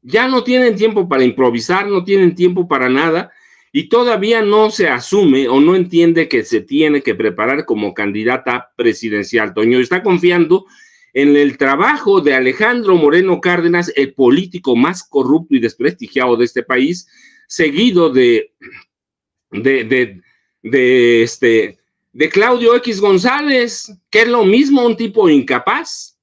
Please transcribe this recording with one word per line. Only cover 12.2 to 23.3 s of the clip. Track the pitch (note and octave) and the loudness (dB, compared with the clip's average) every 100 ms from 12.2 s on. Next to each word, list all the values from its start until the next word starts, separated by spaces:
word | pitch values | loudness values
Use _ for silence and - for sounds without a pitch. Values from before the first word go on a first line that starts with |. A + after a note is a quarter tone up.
| D3 | 2
Alejandro | C3 B2+ C3 A3 A#3+ G#3 F3+ | 0 -2 -2 -2 -2 0 2
Moreno | D3 E3+ F#3+ F3 | 4 2 0 -2
Cárdenas, | F#3 F3 E3+ F3 F3 - | -2 -2 0 0 -2 -4
el | C3+ | -4
político | - B2 D3 F#3+ F3 C3+ A#2+ | 2 2 2 -2 -8 -2 0
más | C#3+ F3+ | 0 -4
corrupto | - C#3 C3 D#3 E3 C3 | -6 -4 0 -2 0 -2
y | |
desprestigiado | A2+ - C3+ F3+ A2 C3+ B2+ A#2 | -2 -4 -6 -6 -8 -4 -2 0
de | A#2+ | -2
este | B2+ | -4
país, | A#2+ B2+ C#3 F3+ - _ _ _ _ | -4 -2 -2 -4 -12 _ _ _ _
seguido | - D#3 C#3+ A#3+ F3 E3 | -4 -2 2 0 2 2
de, | C3 B2 A2+ - _ - - _ _ _ _ _ _ _ | 4 2 2 -2 _ -20 -20 _ _ _ _ _ _ _
de, | G2 B2 C3+ A2 | -4 -2 -2 -2
de, | B2+ A#2+ F#2 _ _ _ _ | -4 -4 -8 _ _ _ _
de, | A2 C3 B2+ B2+ A#2+ A#2 | -4 0 2 2 4 2
este, | A#2 - A#2+ A2+ G2+ F#2+ _ _ _ | 0 0 0 2 -2 -10 _ _ _
de | B2 D#3 | -6 -2
Claudio | F#3+ A3+ B3 A#3 A#3+ | 0 0 2 2 2
X | A#3+ G3 | 0 -2
González, | G3+ F#3+ A#3+ | 0 2 0